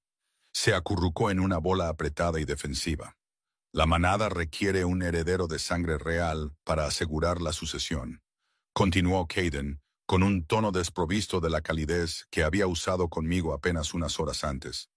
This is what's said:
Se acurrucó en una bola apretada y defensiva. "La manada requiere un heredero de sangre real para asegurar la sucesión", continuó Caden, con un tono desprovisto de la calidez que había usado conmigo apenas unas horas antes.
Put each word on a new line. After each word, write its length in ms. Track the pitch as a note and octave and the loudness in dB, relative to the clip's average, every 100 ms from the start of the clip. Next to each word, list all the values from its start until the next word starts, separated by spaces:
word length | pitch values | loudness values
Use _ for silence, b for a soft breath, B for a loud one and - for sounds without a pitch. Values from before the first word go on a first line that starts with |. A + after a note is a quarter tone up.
| _ _ _ _ _ | _ _ _ _ _
Se 220 | - - | -2 2
acurrucó 560 | F#2+ - G2 F2+ D#2+ A2 | 2 2 0 0 2 2
en 100 | F#2+ | 2
una 180 | F#2+ E2+ | 2 2
bola 300 | E2+ F#2 E2 | 2 2 0
apretada 520 | D#2 D2 D2+ E2+ D#2+ | -2 -4 0 0 0
y 40 | |
defensiva. 720 | C#2+ C#2+ D2 B1+ - D2 - - _ _ _ _ _ | -2 -4 -4 -4 -2 -4 -6 -18 _ _ _ _ _
"La 140 | - D#2 | 0 2
manada 420 | E2+ F2+ G2+ G#2+ | 4 4 2 0
requiere 560 | F2 D#2+ - G2+ F#2+ | -2 -4 -2 0 2
un 180 | F2+ F2+ | 2 0
heredero 440 | F2 E2 E2 F#2 E2+ | 0 0 2 0 0
de 120 | D2+ | -2
sangre 400 | - E2+ E2+ D2 | -2 -2 0 -2
real 580 | D#2+ E2+ E2+ D#2 D2 - | -2 0 0 -2 -4 -6
para 220 | - D#2 D2+ | -2 0 0
asegurar 560 | - E2+ D#2 E2 F2 | 0 -2 0 0 0
la 100 | D#2+ | -2
sucesión", 720 | D#2 D#2+ D2 - D2 D#2+ - _ _ _ _ _ | -4 -6 -6 -4 -4 -6 -12 _ _ _ _ _
continuó 540 | - G2+ F#2 F2+ F#2 E2+ | 0 2 4 4 2 0
Caden, 560 | - F2 C#2+ C#2 C#2+ _ _ - | -2 -2 -2 -4 -6 _ _ 0
con 160 | F#2 | 4
un 240 | G2 F#2+ D#2 | 4 2 0
tono 240 | A2 G#2+ | 0 2
desprovisto 720 | F#2 E2+ - E2 G#2+ - F#2 | 0 -2 -2 0 0 0 0
de 100 | E2 | 0
la 100 | D#2 | 0
calidez 680 | D#2 D#2+ D2+ F2 E2 - - | -2 -2 0 0 -2 -6 -6
que 140 | F2 | 0
había 220 | D#2 G2 F#2 | 2 2 0
usado 420 | E2 - F#2 E2+ | 0 0 0 0
conmigo 440 | E2 D#2+ F2+ D#2+ | -2 0 0 0
apenas 420 | C#2+ F2+ E2+ D2 | -2 -2 0 -2
unas 260 | F2 D2+ - | -2 -4 -2
horas 240 | D2 C#2 | -4 -4
antes. 460 | D2+ C2+ C#2 - - | -4 -6 -8 -12 -12